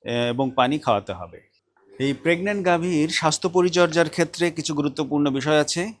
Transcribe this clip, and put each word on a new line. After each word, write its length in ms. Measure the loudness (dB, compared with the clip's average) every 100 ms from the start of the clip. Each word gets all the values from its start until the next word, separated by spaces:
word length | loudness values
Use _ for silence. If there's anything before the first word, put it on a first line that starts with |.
এ, 240 | -4 -2 -2
এবং 220 | 0 -2 2
পানি 220 | 0 0
খাওয়াতে 340 | 0 0 0
হবে। 280 | -10 -10 -18 _ _ _ _ _ -6
এই 140 | -4
প্রেগন্যান্ট 540 | -2 0 0 0 -2 0
গাভীর 420 | 0 2 0 0
স্বাস্থ্য 400 | 0 0 0 0
পরিচর্যার 600 | 2 2 4 2 4 0
ক্ষেত্রে 420 | 0 -2 0 -2
কিছু 240 | -2 -4
গুরুত্বপূর্ণ 560 | -2 -2 -2 -2 0 2
বিষয় 300 | 0 2 2
আছে। 320 | 2 0 -4 -8